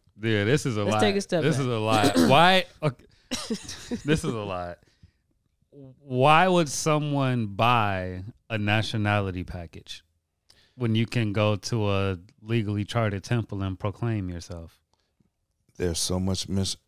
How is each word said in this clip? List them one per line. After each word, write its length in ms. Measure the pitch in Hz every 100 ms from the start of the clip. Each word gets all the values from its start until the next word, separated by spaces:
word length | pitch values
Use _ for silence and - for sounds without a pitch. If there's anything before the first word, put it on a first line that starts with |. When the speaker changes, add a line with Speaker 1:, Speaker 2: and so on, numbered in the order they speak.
| _ -
Speaker 1:
Yeah, 220 | 110 107
this 200 | 104 147 -
is 100 | 107
a 80 |
Speaker 2:
Let's 100 | 101
Speaker 1:
lot. 60 | 107
Speaker 2:
take 160 | 104 101
a 40 |
step 220 | - -
Speaker 1:
This 140 | 139 139
Speaker 2:
back. 100 | 127
Speaker 1:
is 60 |
a 60 | 110
lot. 380 | 107 107 104 -
Speaker 2:
<clears throat> 120 | -
Speaker 1:
Why? 340 | 139 175 185 - -
Okay. 220 | 151 - - _ _
<laughs> 180 | - - 220 - - - 233
This 200 | 143 156
is 80 | 156
a 40 | 113
lot. 400 | 101 90 87 87 _ _ - _ _ _ _ _ _ 143 135 -
Why 480 | 139 127 143 156 190
would 200 | 175 147
someone 800 | - 156 151 147 143 131 123 107
buy 760 | 98 113 123 104 95 92 92 101 - -
a 80 | 110
nationality 880 | 104 107 101 113 104 104 98 90
package 580 | 85 90 85 - - - _ _ _ _ _ _ _
when 200 | - 117
you 120 | 110 113
can 260 | 123 107
go 240 | 104 107 104
to 340 | - 117 104
a 280 | 98 98 90 95 _
legally 440 | 107 117 104 104
chartered 400 | 98 120 107 98
temple 380 | - 120 101 101
and 160 | 95 95
proclaim 520 | 104 - 117 110 90
yourself? 480 | 87 - 87 85 _ _ _ _ _ _ _ _ _ _ -
Speaker 3:
There's 220 | 90 80
so 200 | - 92
much 300 | 95 92 -
mis-, 280 | 98 92 -